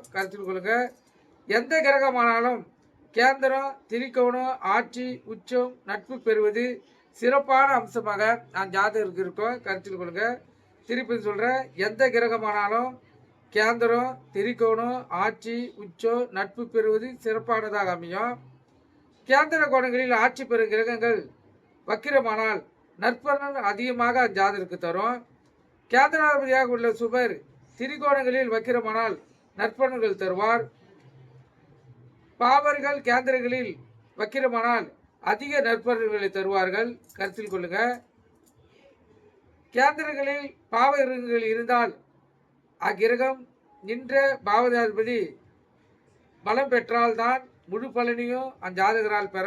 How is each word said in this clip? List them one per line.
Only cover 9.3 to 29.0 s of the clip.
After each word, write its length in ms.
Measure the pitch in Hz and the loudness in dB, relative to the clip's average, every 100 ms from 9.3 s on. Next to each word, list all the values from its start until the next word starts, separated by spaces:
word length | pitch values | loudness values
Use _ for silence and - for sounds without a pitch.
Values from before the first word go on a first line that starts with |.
| 190 220 247 208 | -4 -4 -4 -6
கருத்தில் 320 | 190 196 190 | -8 -8 -10
கொள்ளுங்க. 240 | 175 170 226 254 - _ _ _ - | -8 -4 -4 -4 -12 _ _ _ -6
திருப்பி 280 | 247 254 233 208 | -6 -2 -4 -2
சொல்றேன், 340 | 202 240 262 262 170 208 | -2 0 0 -4 -4 -4
எந்த 160 | 220 262 | 2 2
கிரகமானாலும் 760 | 233 233 226 214 208 202 226 254 254 _ _ _ _ _ 214 | 4 2 0 -2 -2 0 0 -2 -6 _ _ _ _ _ 0
கேந்திரம், 540 | 214 233 226 233 254 254 - | 2 2 2 2 0 -6 -12
திரிகோணம், 640 | 196 214 240 226 220 240 254 - 175 | -4 -4 0 0 0 -2 -6 -6 -2
ஆட்சி, 340 | 214 220 226 233 240 - | -2 -4 -8 -8 -8 -14
உச்சம், 400 | 202 - 226 240 247 190 | -20 -4 -2 0 -2 -4
நட்பு 260 | 196 - 233 | -6 -8 -4
பெறுவது 360 | 226 220 220 254 247 | 0 2 2 -2 -8
சிறப்பானதாக 680 | 226 220 220 226 214 208 190 170 | -4 -4 -2 -2 -2 -2 -2 -2
அமையும். 380 | 170 190 240 240 - _ _ _ _ _ _ _ - | -6 -4 -4 -6 -14 _ _ _ _ _ _ _ 4
கேந்திர 340 | 269 311 320 294 | 4 6 4 4
கோணங்களில் 420 | 262 254 247 254 226 | 4 2 0 2 4
ஆட்சி 220 | 247 254 269 | 2 0 -2
பெறும் 220 | 233 214 | 0 2
கிரகங்கள் 460 | 214 226 233 233 208 143 _ _ _ _ _ - | 2 0 0 0 0 -4 _ _ _ _ _ -6
வக்கிரமானால் 760 | 220 285 269 233 214 220 196 - _ _ - | -6 2 2 2 0 -2 -2 -8 _ _ -2
நற்பலன் 520 | 220 240 285 277 285 277 202 | -2 -2 -2 -2 -2 -4 -2
அதிகமாக 520 | 208 247 240 240 254 233 190 | -2 -4 0 2 4 2 2
ஜாதகருக்கு 400 | 196 196 185 180 | 0 0 -8 -6
தரும். 320 | 170 175 220 247 - _ _ _ _ _ - | -4 -2 -2 -4 -10 _ _ _ _ _ 0
கேந்திராதிபதியாக 800 | 247 294 320 302 285 269 262 254 240 | 4 4 4 4 2 2 2 2 0
உள்ள 120 | 233 220 | 0 -2
சுபர் 340 | 233 247 240 165 - - _ - | -2 0 0 -4 -12 -20 _ -10
திரிகோணங்களில் 760 | 262 302 285 277 254 262 247 | -8 -2 2 2 2 0 0
வக்கிரமானால் 640 | 220 226 - 220 220 | -2 0 -2 -2 -2